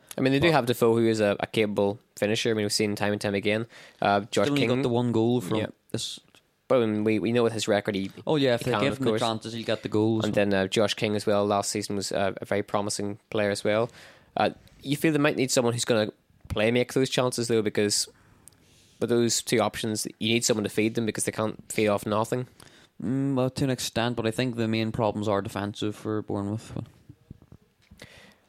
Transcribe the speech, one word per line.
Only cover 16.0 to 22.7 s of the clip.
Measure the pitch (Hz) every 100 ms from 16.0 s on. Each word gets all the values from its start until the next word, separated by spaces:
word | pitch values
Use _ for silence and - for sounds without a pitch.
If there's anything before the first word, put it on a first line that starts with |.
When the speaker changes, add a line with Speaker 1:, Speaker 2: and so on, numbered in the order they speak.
| 107 - _ _ -
Speaker 1:
play | 107 110
make | 123 123
those | 131 131
chances, | - 127 - 117
though, | 113
because | 104 107 104 - - - _ _ - _ _ _ _ -
with | 113
those | 120 117 -
two | - 117
options, | 104 - 117 107 - -
you | 110
need | 117
someone | 120 110
to | 101
feed | - 107 120
them | 110
because | -
they | 107
can't | - 110 - -
feed | - 104
off | 101
nothing. | 110 104 113 127 123 - -